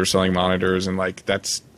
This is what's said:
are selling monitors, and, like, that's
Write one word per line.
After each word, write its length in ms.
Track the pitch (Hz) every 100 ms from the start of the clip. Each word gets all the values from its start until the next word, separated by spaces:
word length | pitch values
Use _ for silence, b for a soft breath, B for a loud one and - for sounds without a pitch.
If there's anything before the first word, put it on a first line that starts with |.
are 40 |
selling 280 | 92 95 92
monitors, 540 | 90 92 92 92 92 95
and, 100 | 95
like, 280 | 92 92 -
that's 360 | 98 - - -